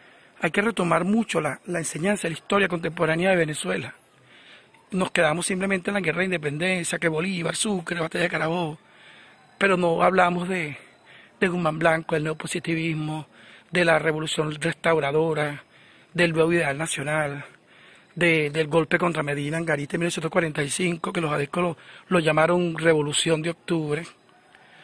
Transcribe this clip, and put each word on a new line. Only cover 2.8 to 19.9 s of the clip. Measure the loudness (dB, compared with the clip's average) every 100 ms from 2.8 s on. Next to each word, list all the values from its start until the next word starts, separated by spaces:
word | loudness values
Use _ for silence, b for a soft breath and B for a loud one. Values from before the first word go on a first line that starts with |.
| -4 0 0 2 2
de | 2
Venezuela. | 2 -2 -4 -4 -8 -14 _ B B B B B B B _
Nos | -4 0
quedamos | 2 2 2 -2
simplemente | -2 0 -2 -2
en |
la | -2
guerra | -2 0
de | -2
independencia, | -2 -4 -2 -2 -2 -2 -2
que | 0
Bolívar, | 0 -2 -4 -4 -2
Sucre, | -2 -2 -4 -6
la |
batalla | -4 -2
de | -2
Carabobo, | 0 -2 -2 -4 -6 B B B B B B _ -2
pero | 2 4
no | 2 4
hablamos | 4 6 4 2 -2
de, | -4 -6 -10 -18 _ B B B -2
de | 0
Guzmán | 2 0 2
Blanco, | 4 2 0 -2
del | -2
neopositivismo, | -4 -6 -6 -2 -2 -2 -2 -4 -6 -10 B B B _
de | 2 4
la | 4
revolución | 2 0 -2 -2 -2 -2
restauradora, | -4 0 2 2 2 2 2 0 -2 -6 -14 b b b b
del | 0 2
nuevo | 4 4
ideal | 2 0 -2
nacional, | -4 -4 -2 -2 -2 -6 -14 -20 b b b b b
de, | 0 4 4 2
del | 0 2
golpe | 2 2 2
contra | 0 0
Medina | -4 -4 -4 -4
Angarita | -2 -2 -2